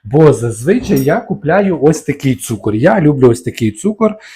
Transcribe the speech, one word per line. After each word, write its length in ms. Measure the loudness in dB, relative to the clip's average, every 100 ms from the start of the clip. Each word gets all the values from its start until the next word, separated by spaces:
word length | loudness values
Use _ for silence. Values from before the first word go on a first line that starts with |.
бо 300 | -4 4 4
зазвичай 720 | 4 -2 -4 -2 -2 0 0
я 160 | 0 -2
купляю 640 | -4 -6 -2 0 0 0
ось 180 | 0 0
такий 340 | -4 -4 -4 -4
цукор. 400 | -6 -6 -4 0
Я 260 | 2 2
люблю 280 | 2 4 4
ось 120 | 2
такий 300 | -4 -4 -4
цукор 440 | -2 -6 -2 -2 -4 -14